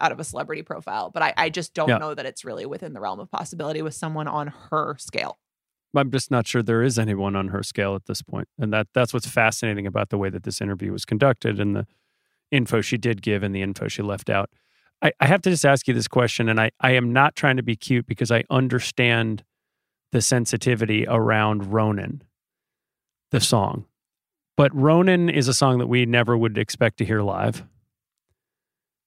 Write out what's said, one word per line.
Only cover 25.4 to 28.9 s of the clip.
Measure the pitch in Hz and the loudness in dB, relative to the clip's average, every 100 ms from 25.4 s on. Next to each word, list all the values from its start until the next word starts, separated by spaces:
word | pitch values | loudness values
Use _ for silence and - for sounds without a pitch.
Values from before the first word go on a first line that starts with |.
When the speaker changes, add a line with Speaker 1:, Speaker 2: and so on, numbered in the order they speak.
| 127 | 2
Speaker 2:
a | 123 | 2
song | 139 127 | 4 4
that | 120 | 2
we | 123 120 | 2 4
never | 120 113 120 | 2 4 2
would | 113 104 | 2 -2
expect | 110 - 113 - | -4 0 0 0
to | 101 | -2
hear | 107 | 0
live. | 101 92 110 117 - _ _ _ _ _ _ _ _ _ _ _ _ | 0 0 -2 -4 -12 _ _ _ _ _ _ _ _ _ _ _ _